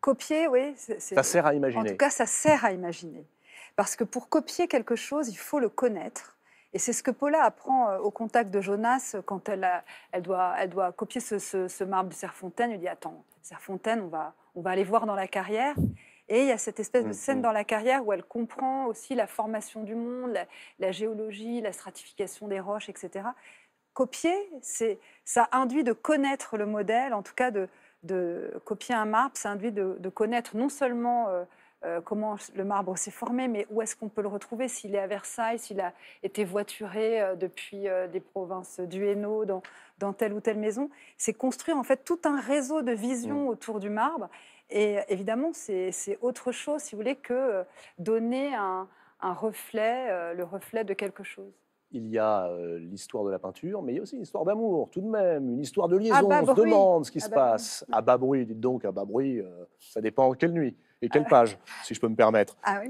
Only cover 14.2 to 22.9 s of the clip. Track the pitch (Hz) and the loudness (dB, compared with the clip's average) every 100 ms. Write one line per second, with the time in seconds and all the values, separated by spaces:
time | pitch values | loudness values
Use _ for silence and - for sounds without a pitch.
14.2 | 156 - _ 180 180 185 190 220 214 196 | -8 -12 _ -8 -2 0 2 2 2 -2
15.2 | 190 202 185 214 269 294 - - - _ | -2 -4 -2 -2 0 0 -2 -2 -18 _
16.2 | - 220 277 226 - 202 208 247 220 196 | 0 4 4 2 -2 -6 0 2 2 -4
17.2 | - 269 240 214 208 214 226 262 220 190 | -2 2 2 2 0 0 2 2 2 -2
18.2 | - 233 233 - 262 269 262 220 - 247 | -2 -6 -6 -2 -2 0 -2 -4 -4 -2
19.2 | 202 - 214 220 214 220 208 226 233 247 | -2 -2 -4 -4 -6 -10 -8 -6 -4 -6
20.2 | 254 202 175 - - _ 190 180 214 214 | -4 -4 -6 -12 -20 _ -4 -2 -4 -4
21.2 | 220 202 226 240 214 180 190 - - _ | -6 -8 -6 -4 -4 -8 -14 -16 -20 _
22.2 | 190 - 208 196 185 208 208 | -8 -6 -6 -6 -4 -6 -6